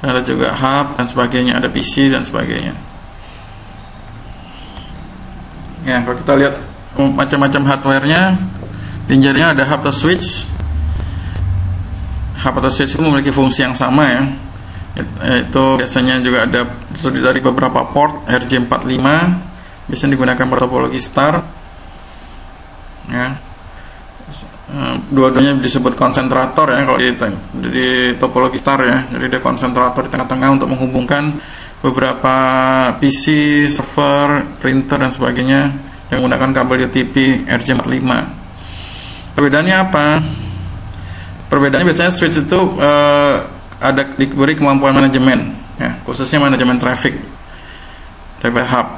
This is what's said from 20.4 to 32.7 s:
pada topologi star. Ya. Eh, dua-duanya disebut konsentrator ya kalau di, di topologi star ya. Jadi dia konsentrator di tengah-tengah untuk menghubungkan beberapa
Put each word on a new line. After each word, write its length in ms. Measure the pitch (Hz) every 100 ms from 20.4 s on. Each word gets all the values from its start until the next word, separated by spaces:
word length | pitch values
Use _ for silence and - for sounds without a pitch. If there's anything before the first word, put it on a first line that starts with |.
| 131
pada 100 | 131 127
topologi 320 | 127 127 127
star. 400 | - - 143 165 - - - - - - - - - - - - - - - - -
Ya. 320 | 120 127 139 - - - - - - - - - 143 - - -
Eh, 240 | 139 131 123 -
dua-duanya 480 | 135 131 131 139 139
disebut 400 | 127 135 123 120
konsentrator 720 | 123 127 127 127 123 - 151
ya 160 | 127 139
kalau 80 | 131
di, 160 | 127 120 113 98 - 123 123
di 220 | 123 127 127 123 123
topologi 400 | 127 127 131 127
star 240 | - 139 127
ya. 160 | 131 131
Jadi 160 | 123 127
dia 140 | 127
konsentrator 640 | 123 123 127 123 127 131 127
di 40 | 123
tengah-tengah 340 | 127 131 135 139
untuk 160 | -
menghubungkan 640 | 127 127 127 123 143 151 147 - - - -
beberapa 520 | 139 131 131 127 131 131 131 131 131